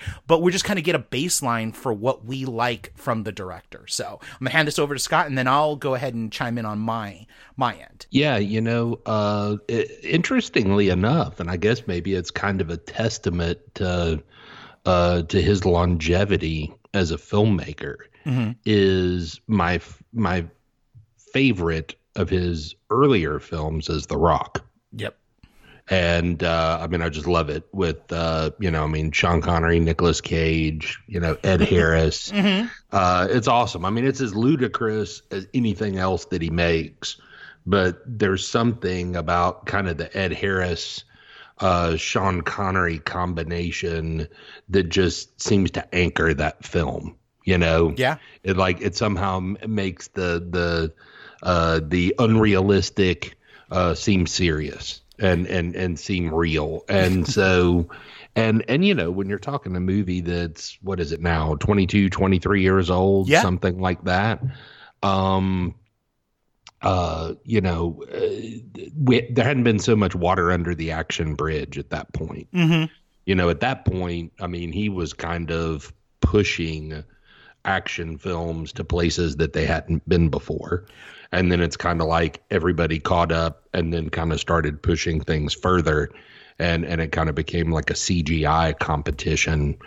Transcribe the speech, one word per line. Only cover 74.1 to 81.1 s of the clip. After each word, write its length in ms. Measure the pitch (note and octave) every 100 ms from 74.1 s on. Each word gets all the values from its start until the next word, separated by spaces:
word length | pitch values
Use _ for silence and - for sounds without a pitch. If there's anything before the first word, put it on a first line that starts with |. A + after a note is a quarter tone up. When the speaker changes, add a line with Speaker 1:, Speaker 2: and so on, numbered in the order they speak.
| E2+ E2 -
Speaker 2:
I 80 | F2
mean, 240 | E2+ E2+
he 180 | D#2+ G#2+
was 240 | F#2 D#2
kind 380 | - D#2+ E2+ E2
of 420 | E2 E2 D#2 - - _ _
pushing 800 | E2 G#2 G2+ - E2 D#2 D2+ D#2 - _ _ _ - _
action 540 | - F#2+ - - E2 D#2
films 540 | F#2+ E2+ E2+ E2 D#2
to 100 | -
places 540 | D#2+ F2 E2+ - E2 D2
that 160 | D2+
they 120 | E2
hadn't 440 | C2+ D#2+ - D#2 -
been 200 | F2 E2
before. 560 | - - E2 D#2+ F2+ - - -